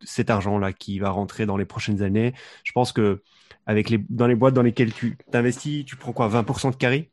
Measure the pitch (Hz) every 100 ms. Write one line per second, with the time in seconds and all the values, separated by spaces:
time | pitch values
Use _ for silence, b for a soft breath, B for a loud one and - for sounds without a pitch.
0 | - - 113 104 98 104 98 - - 98
1 | 98 95 98 - 107 98 95 113 - 101
2 | 98 107 120 127 B B - 127 123 120
3 | 104 95 b b b b - 107 107 113
4 | 98 120 120 117 131 131 120 120 113 -
5 | 117 - - 120 123 120 151 147 135 -
6 | 127 120 110 117 110 - 135 127 127 139
7 | 165